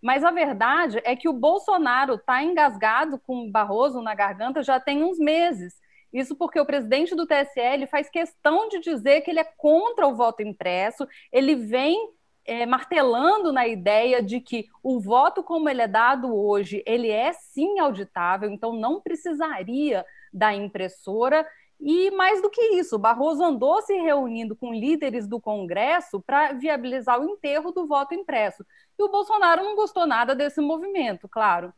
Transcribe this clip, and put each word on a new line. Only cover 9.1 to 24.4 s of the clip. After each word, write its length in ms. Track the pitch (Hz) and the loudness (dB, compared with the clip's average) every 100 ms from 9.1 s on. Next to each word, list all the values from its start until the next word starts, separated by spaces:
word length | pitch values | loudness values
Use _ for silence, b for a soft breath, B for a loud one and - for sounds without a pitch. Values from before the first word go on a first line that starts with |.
| 294 | 2
que 80 | 302 | 2
ele 120 | 330 | -4
é 120 | 320 _ | -4 _
contra 500 | 294 320 440 466 294 | 4 4 4 2 0
o 80 | 233 | 2
voto 260 | 240 226 | 0 0
impresso, 640 | 214 202 180 180 202 - - B B | -10 -6 -4 -2 -2 -4 -12 B B
ele 200 | 247 269 | 2 4
vem, 580 | 285 214 247 277 370 440 _ _ _ - | 0 0 0 0 0 -4 _ _ _ -10
é, 200 | 233 233 | -6 -2
martelando 840 | 254 - 339 262 233 302 427 349 | -2 0 2 2 4 2 2 2
na 160 | 262 240 | 0 0
ideia 560 | 214 180 214 247 247 | 0 2 4 4 2
de 160 | 196 240 | 0 -6
que 280 | 247 233 208 _ | -6 -8 -8 _
o 200 | 262 247 | -4 -4
voto 420 | 190 240 311 - | 2 4 4 2
como 240 | - 330 302 | -4 -2 0
ele 140 | 254 | 0
é 60 | 226 | 0
dado 460 | 214 240 269 254 | 4 4 2 -2
hoje, 480 | 214 208 202 196 202 - | -2 0 0 -2 -6 -2
ele 220 | 233 226 | -2 0
é 220 | 214 262 | 0 -2
sim 440 | 349 - - 330 403 | -4 -12 -4 -2 0
auditável, 720 | 302 196 196 - 175 190 208 | 0 -2 -8 -4 -2 0 -4
então 220 | 202 226 | -6 -6
não 300 | 226 226 349 | -4 -4 -4
precisaria 1040 | - 339 359 294 311 240 190 254 294 202 - B B | -6 -8 -6 -4 -6 -6 -6 -4 -2 -2 -6 B B
da 220 | 190 214 202 | 0 0 0
impressora. 920 | 202 196 185 - - 208 247 302 311 B B _ | -6 -8 -8 -10 -8 -2 2 2 0 B B _
E 300 | 285 339 381 | -2 0 0
mais 300 | 392 370 415 | 2 2 2
do 80 | 403 | 0
que 120 | 415 453 370 | 0 2 2
isso, 160 | 330 214 | 0 0
o 40 | |
Barroso 440 | 214 233 294 302 | 0 2 0 2
andou 380 | 349 254 262 370 | 0 2 2 0
se 120 | 440 | 0
reunindo 600 | 392 330 285 254 226 | -2 2 0 -2 -6